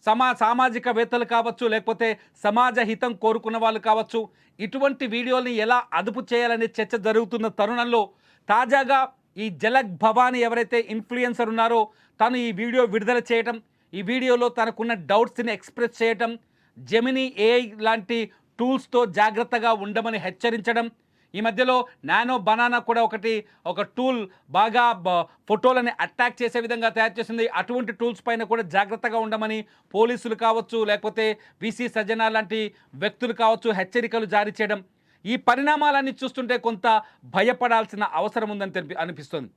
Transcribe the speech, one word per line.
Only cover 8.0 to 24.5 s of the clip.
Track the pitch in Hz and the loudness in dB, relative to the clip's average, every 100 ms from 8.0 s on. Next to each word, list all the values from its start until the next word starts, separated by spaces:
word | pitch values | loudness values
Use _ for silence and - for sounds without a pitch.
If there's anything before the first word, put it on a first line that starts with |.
| 196 _ _ _ _ | 0 _ _ _ _
తాజాగా | 208 247 269 262 269 262 _ _ - | 2 4 2 4 2 0 _ _ -10
ఈ | 220 160 | -8 -2
జలక్ | 196 254 233 170 | 2 2 0 0
భవానీ | 220 220 247 247 233 | 2 4 2 2 0
ఎవరైతే | 233 233 240 233 | 0 0 -2 -2
ఇన్‌ఫ్లుయెన్సర్ | 220 214 240 247 240 226 | -6 -6 -4 -2 -2 -2
ఉన్నారో, | 226 226 233 220 _ _ _ | 2 2 2 0 _ _ _
తను | 226 254 | 0 0
ఈ | 233 185 | -4 -4
వీడియో | 233 247 240 | -2 2 2
విడుదల | 208 202 247 233 | 2 0 -2 0
చేయటం, | 233 226 226 _ _ _ | -2 -2 -6 _ _ _
ఈ | 180 | -10
వీడియోలో | 196 254 254 247 240 240 | -4 -2 2 2 2 0
తనకున్న | 226 220 226 226 147 | -2 -2 -4 -4 2
డౌట్స్ని | 208 226 - 240 208 | 2 4 -2 -6 -6
ఎక్స్‌ప్రెస్ | - - 240 - | -10 -4 -4 0
చేయటం, | 226 226 233 233 _ _ _ - 127 | 0 2 -2 -4 _ _ _ -20 -2
Gemini | 208 247 262 262 190 214 | 0 2 0 -2 0 4
ఏఐ | 247 240 214 220 | 4 2 -4 0
లాంటి | 226 185 233 214 _ _ _ | 0 -2 -4 -4 _ _ _
టూల్స్‌తో | 240 269 - 247 240 180 | -2 -2 0 0 0 2
జాగ్రత్తగా | 208 208 233 240 233 220 | 2 2 -2 0 0 0
ఉండమని | 202 208 226 220 | -2 -4 -4 -4
హెచ్చరించడం, | 180 - 233 226 208 233 233 _ _ _ _ | -6 -4 -2 -2 -2 -2 -2 _ _ _ _
ఈ | 185 226 | -4 -4
మధ్యలో | 196 254 254 247 - 139 | 0 2 2 0 -10 0
నానో | 185 240 254 196 | 0 2 -2 0
బనానా | 220 240 240 240 | 2 2 0 0
కూడా | 233 226 | 2 2
ఒకటి, | 220 220 220 214 _ - | 0 -4 -4 -6 _ -8
ఒక | 180 202 - | -6 -6 -2
టూల్ | 254 254 196 _ _ | -2 -2 -6 _ _